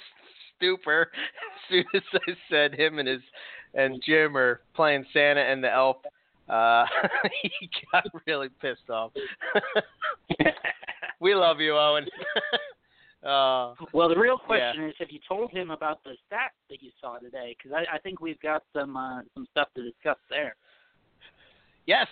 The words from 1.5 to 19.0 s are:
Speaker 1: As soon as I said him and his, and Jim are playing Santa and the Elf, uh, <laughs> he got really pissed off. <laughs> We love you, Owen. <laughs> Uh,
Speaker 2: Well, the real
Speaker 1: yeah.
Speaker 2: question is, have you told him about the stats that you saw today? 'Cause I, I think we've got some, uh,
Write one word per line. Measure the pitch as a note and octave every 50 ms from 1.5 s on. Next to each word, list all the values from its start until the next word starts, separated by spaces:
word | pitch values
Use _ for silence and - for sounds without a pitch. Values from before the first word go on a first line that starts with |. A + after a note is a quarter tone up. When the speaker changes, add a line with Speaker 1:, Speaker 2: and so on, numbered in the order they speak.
| - - -
Speaker 1:
As | -
soon | F#3 F3+ F3+ - -
as | E3 - - -
I | F3 - - F3+ - - -
said | E3 D3 D3 C#3+ C#3
him | C#3 D#3 D#3+ D#3 D3+
and | C#3
his, | C3 C3 B2 - _ _ - - - - - - - -
and | C3+ C3+ C3+ C3 B2+ -
Jim | D3+ D#3 D#3 D#3 D3+ C#3+
are | C3+ B2+ B2 A#2+ - _ _ _
playing | - D#3 D3+ C#3+ C#3 C3 -
Santa | - D3+ D3 D3 C#3+ C#3+
and | C3+ B2 C3+ C3 B2+
the | A#2+ G#2
Elf, | C3 C3 C3+ C3 - - D3 - _ _ _ _ _ _
uh, | - A2+ A2+ A2+ A#2 A#2 A#2 A#2 - - E5 - -
<laughs> | - - - - - D5
he | D5 - - - F#3+ - - - - -
got | - F3 - G#3+ - D#3+ -
really | E3 D#3 C#3 C3+ C3 B2 _
pissed | - C3+ A#2+ - _ -
off. | A#2 A2 A2+ A2+ -
<laughs> | - G#4 - - - - - - G#3 - - - - - - _ _ - - - - _ - D#3+ - - - - - - - - - - - - - - - - -
We | E3+ F#3+ G3+
love | F#3+ F3 E3 D#3+ D3
you, | D#3 D#3 D3+
Owen. | D3+ D3+ D3+ D3 D3+ C#3+ -
<laughs> | - - - - - D#5 - - - D5 D5 - - _ _ _ _ _ _ _ _ _ -
Uh, | C#3 C#3 C#3 C3+ C3 C3 B2+ B2 A#2+ B2 - E3 -
Speaker 2:
Well, | - D#3 E3+
the | E3 E3
real | F#3 A3 B3 C4 B3
Speaker 1:
yeah. | -
Speaker 2:
question | - A3+ G#3+ B2 A#2+ A#2+ D#3 D#3
is, | D#3 - -
have | E3+ -
you | D3+ D3 -
told | - F#3 G3+ A#3 A#3+
him | F3+ F#3 F3 D#3+
about | D#3 D3+ D#3 D3+ D#3 - _
the | C#3
stats | - - _ _ G3+ A3+ B3+ - - _ _ _
that | C#3 C3+ C#3
you | A#2+ _ _
saw | - B2+ A#2+
today? | A#2+ B2 B2 B2 C3 B2 A#2+ A#2 -
'Cause | - C3 C#3+
I, | D#3+ E3+ - D#3+
I |
think | D3+ - B2 B2 -
we've | D#3+ E3 D3+ -
got | - D#3 D#3 D#3 - _
some, | _ D3 C#3 C#3 C3
uh, | C3